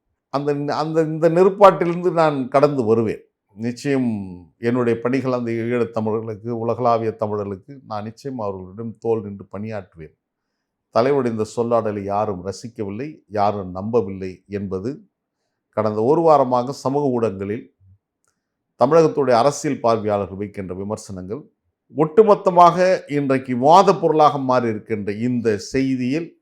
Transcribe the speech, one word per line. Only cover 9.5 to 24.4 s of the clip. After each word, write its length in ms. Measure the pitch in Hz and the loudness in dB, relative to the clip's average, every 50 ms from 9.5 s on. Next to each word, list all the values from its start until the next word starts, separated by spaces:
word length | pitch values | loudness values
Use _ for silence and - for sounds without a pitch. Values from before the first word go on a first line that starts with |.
பணியாற்றுவேன். 640 | - 98 107 110 110 101 92 - _ 82 78 73 _ _ _ _ _ _ _ _ _ _ _ _ _ _ _ _ - 110 | -12 -12 -10 -10 -10 -12 -12 -14 _ -20 -20 -20 _ _ _ _ _ _ _ _ _ _ _ _ _ _ _ _ 0 2
தலைவருடைய 280 | 120 135 143 139 120 | 2 2 2 0 0
இந்த 180 | 120 113 107 107 - - | 0 -2 -4 -4 -4 -4
சொல்லாடலை 460 | 120 117 117 120 113 107 107 104 104 | -4 -2 0 0 0 0 -2 -4 -6
யாரும் 440 | 98 98 101 104 107 107 98 90 87 | -6 -4 -2 -2 -2 -2 -4 -6 -8
ரசிக்கவில்லை, 760 | 98 98 - - 113 - 113 104 92 101 110 139 156 151 - _ _ | -10 -10 -10 -14 -14 -12 -10 -10 -8 -8 -10 -10 -12 -14 -18 _ _
யாரும் 420 | 101 104 101 104 101 104 92 92 | -4 -2 0 0 -2 -4 -6 -10
நம்பவில்லை 760 | 90 92 98 113 120 117 101 98 95 92 95 92 92 - _ - | -10 -10 -6 -2 0 0 0 -2 -6 -8 -10 -10 -12 -14 _ -10
என்பது 540 | 101 98 101 92 95 92 95 127 151 220 202 _ _ _ _ _ _ _ _ _ _ _ _ _ | -8 -8 -6 -6 -6 -6 -6 -8 -8 -10 -14 _ _ _ _ _ _ _ _ _ _ _ _ _
கடந்த 340 | _ 107 107 107 107 107 | _ -2 -2 0 0 0
ஒரு 180 | 110 131 156 175 | 2 2 2 4
வாரமாக 500 | 165 160 151 139 135 127 127 123 120 135 | 6 6 6 6 4 2 0 0 -2 -4
சமூக 380 | 135 - - 131 135 147 147 135 | -6 -6 -4 -4 -2 -2 -2 -2
ஊடகங்களில் 640 | 123 120 113 107 98 95 98 101 107 135 - - _ _ _ _ _ _ _ _ _ _ _ _ _ _ _ _ _ _ _ _ _ - 120 | 0 0 -2 -2 -2 -4 -6 -6 -8 -8 -10 -16 _ _ _ _ _ _ _ _ _ _ _ _ _ _ _ _ _ _ _ _ _ 0 2
தமிழகத்துடைய 460 | 139 165 165 160 151 160 151 135 127 | 4 6 4 4 4 2 0 2 2
அரசியல் 500 | 120 113 120 143 143 - - 151 131 107 | 4 4 4 2 0 -2 -4 -6 -4 0
பார்வையாளர்கள் 560 | - 113 113 107 101 107 101 101 98 90 95 | 0 0 0 0 0 -2 -2 -2 -2 -4 -8
வைக்கின்ற 380 | 92 104 98 - 101 98 90 90 | -10 -10 -10 -10 -10 -10 -10 -10
விமர்சனங்கள். 760 | 95 98 101 107 107 - - 98 92 92 92 113 147 156 _ _ _ _ _ _ _ _ _ 117 | -8 -8 -8 -8 -10 -10 -12 -14 -12 -10 -10 -12 -12 -14 _ _ _ _ _ _ _ _ _ -2
ஒட்டுமொத்தமாக 1040 | 135 165 156 - 220 214 202 202 202 - 190 175 175 175 170 165 180 180 185 185 - - | -2 -2 4 6 6 8 8 6 4 2 4 6 8 8 8 8 4 2 2 2 0 -2
இன்றைக்கு 480 | - 143 143 143 135 135 131 131 127 127 | -4 -4 -2 0 0 0 0 0 -2 -2
விவாத 400 | 120 131 147 170 190 190 196 180 | 2 4 6 6 8 6 6 4
பொருளாக 440 | - 165 160 156 156 151 147 139 | 2 2 2 4 4 4 4 4
மாறி 300 | 139 | 2